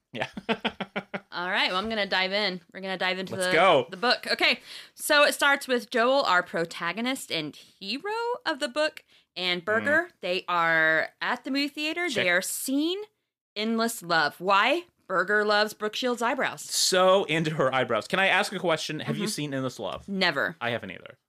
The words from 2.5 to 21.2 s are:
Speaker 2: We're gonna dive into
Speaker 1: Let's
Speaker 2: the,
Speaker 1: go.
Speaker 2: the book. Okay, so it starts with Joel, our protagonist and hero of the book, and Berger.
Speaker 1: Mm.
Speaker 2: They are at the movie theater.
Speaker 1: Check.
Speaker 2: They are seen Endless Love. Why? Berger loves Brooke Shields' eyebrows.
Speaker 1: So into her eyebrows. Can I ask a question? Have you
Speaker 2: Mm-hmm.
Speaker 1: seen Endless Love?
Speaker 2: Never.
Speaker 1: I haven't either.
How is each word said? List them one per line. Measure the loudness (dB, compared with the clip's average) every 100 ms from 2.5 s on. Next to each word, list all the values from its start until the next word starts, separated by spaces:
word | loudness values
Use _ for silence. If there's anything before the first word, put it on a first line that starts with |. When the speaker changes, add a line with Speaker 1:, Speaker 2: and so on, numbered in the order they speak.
| -4 _
Speaker 2:
We're | -12
gonna | -8 -4
dive | -2 -2
into | -6 -2
Speaker 1:
Let's | 2
Speaker 2:
the, |
Speaker 1:
go. | 4 6 6 2
Speaker 2:
the | -2
book. | 0 0 0
Okay, | 0 2 0 -6 -18 -18
so | -10 2 4
it | 4
starts | 4 2 2 0
with | -2 0
Joel, | 2 4 4
our | 4 2
protagonist | 2 -2 -4 -4 -6 -4 -4 -4 -4
and | -6 -6 -10
hero | -20 -16 -8 -8 -6 -4 -4 -4 -4
of | -4
the | -4
book, | -2 -2 -4 _ _ _ -6
and | -2 -2 0
Berger. | 0 2 2 0
Speaker 1:
Mm. | -6
Speaker 2:
They | -4 -4 0
are | 0 4 4 4 4 0 -4
at | -4 -4
the | -2
movie | -2 -2
theater. | -4 -6 -4 -2
Speaker 1:
Check. | 0
Speaker 2:
They | 2
are | 2
seen | 0 -6 -2 0 0 -2 -8 _ _ _ _ -6
Endless | -2 0 -2 -4
Love. | 0 2 2 0
Why? | 2 4 4 0 -4 _ -4
Berger | -2 2 2
loves | 4 2 2
Brooke | -2 -6 -4
Shields' | -4 -2
eyebrows. | -2 0 -2 -4
Speaker 1:
So | -6 0 2 4 6 6 4
into | 0 0 0
her | 2
eyebrows. | 2 2 0 0
Can | 0
I | 2
ask | 2 0
a | -2
question? | -2 -2 -2 -8
Have | -6 -4
you |
Speaker 2:
Mm-hmm. | -4
Speaker 1:
seen | -4 -4
Endless | -4 -4 -6
Love? | -8 -8 -6
Speaker 2:
Never. | 0 0 2 -2 -2
Speaker 1:
I | -4
haven't | -4 -6
either. | -14 -16 -20